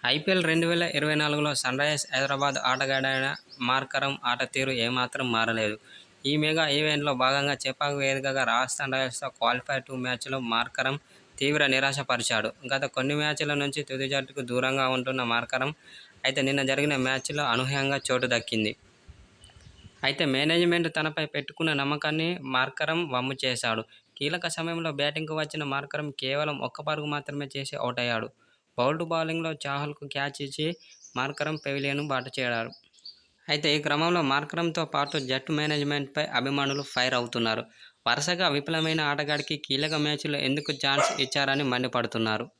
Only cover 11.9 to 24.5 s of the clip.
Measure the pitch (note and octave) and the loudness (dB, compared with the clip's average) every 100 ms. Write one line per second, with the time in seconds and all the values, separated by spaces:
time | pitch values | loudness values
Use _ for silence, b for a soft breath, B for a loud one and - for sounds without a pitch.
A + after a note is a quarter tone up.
11.9 | C#3 C3+ B2 A2+ A2+ A2 - B2+ C3+ C#3 | 0 0 0 2 2 0 -6 -4 -2 -2
12.9 | - C3 D3 D3+ D3 D3 C#3+ C#3+ C#3+ C#3 | -2 0 0 0 -2 -2 0 -2 -4 -6
13.9 | C3+ C3+ C#3 C3 - B2 B2 C3 C3+ C3 | -6 -2 -2 -4 -8 -2 0 2 2 2
14.9 | C3 B2+ C3 A#2+ A#2 A#2+ C3 C3+ D#3 B | 0 -2 -2 0 0 0 -2 -2 -4 B
15.9 | B B B C3 C#3 C3+ C#3 C3+ C3+ D3 | B B B -2 0 2 2 2 2 2
16.9 | C#3 C3 C3 - D3+ C#3 A#2 C3 C#3 C3+ | 2 2 0 -2 -2 0 0 2 0 0
17.9 | C#3 - B2+ B2 A#2+ - A2+ G#2 - - | -2 0 0 2 0 0 0 0 -4 -16
18.9 | - - - - - - - - - - | -20 -20 -20 -20 -20 -20 -20 -20 -20 -20
19.9 | - C3+ C#3 D#3 C3 D3+ E3+ F3 E3+ E3 | -4 -4 2 2 4 4 4 4 4 2
20.9 | D#3 D#3 D#3 D3+ D3 C#3 - D#3+ C#3+ C#3 | 0 -2 -2 -4 -4 -8 -2 0 0 0
21.9 | D3 D3+ D#3 E3 F3+ C3+ B2+ C3+ - D#3 | 0 0 0 -2 -4 -2 0 0 0 -2
22.9 | E3 E3 B2 B2+ C3+ C3 A#2+ A#2 A2+ A2 | 0 0 -2 -2 -2 -2 0 0 -2 -4
23.9 | B _ - C#3+ F3 E3+ | B _ -6 -4 -2 -4